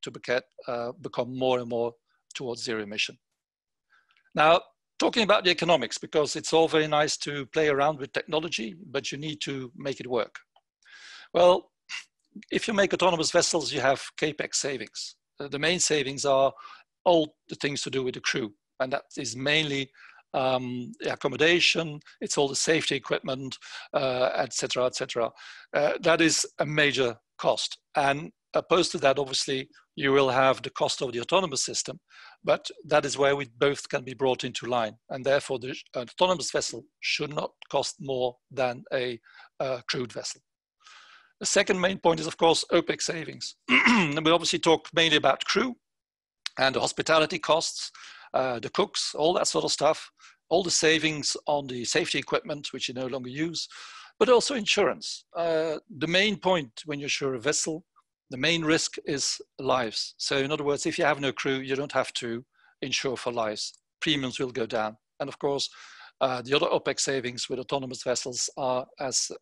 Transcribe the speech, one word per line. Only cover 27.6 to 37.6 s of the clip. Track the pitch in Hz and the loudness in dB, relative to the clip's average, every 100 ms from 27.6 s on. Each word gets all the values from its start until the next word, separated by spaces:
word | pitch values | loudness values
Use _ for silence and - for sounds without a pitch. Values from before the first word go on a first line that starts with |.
| - - _ 151 | -2 -8 _ 0
And | 139 139 170 - _ | 2 0 -6 -16 _
opposed | 156 - 180 160 | -4 2 2 2
to | 170 | 2
that, | 135 135 | 2 2
obviously, | 135 127 - 135 135 _ _ | 0 -2 -2 -4 -6 _ _
you | - 139 | -2 2
will | 139 135 | 4 4
have | 127 131 123 | 4 4 2
the | - | -4
cost | - 143 - | -2 -2 0
of | 135 | -4
the | 120 | -4
autonomous | 120 180 185 131 | 0 0 2 -2
system, | - 113 - - _ - - - | -4 -4 -6 -12 _ -20 -20 -6
but | - 165 - - 147 | 0 0 -2 -16 0
that | 151 | 0
is | 139 123 | 2 2
where | 139 143 | 2 2
we | 131 - | -4 0
both | 143 139 - | 0 0 -4
can | 143 | -6
be | 127 | -6
brought | 123 135 123 | -2 0 0
into | 127 - | -4 -6
line. | 117 123 110 110 _ | -2 -2 -2 -6 _
And | 139 | -4
therefore, | 123 139 - 131 | 0 0 0 -6
the, | 127 - - | -6 -12 -10
an | 131 117 | -10 -10
autonomous | - 185 175 - | 2 2 2 -2
vessel | 147 - 117 - _ | -4 -4 -8 -16 _
should | - - 143 | -4 -4 -4
not | 151 - - | -6 -8 -12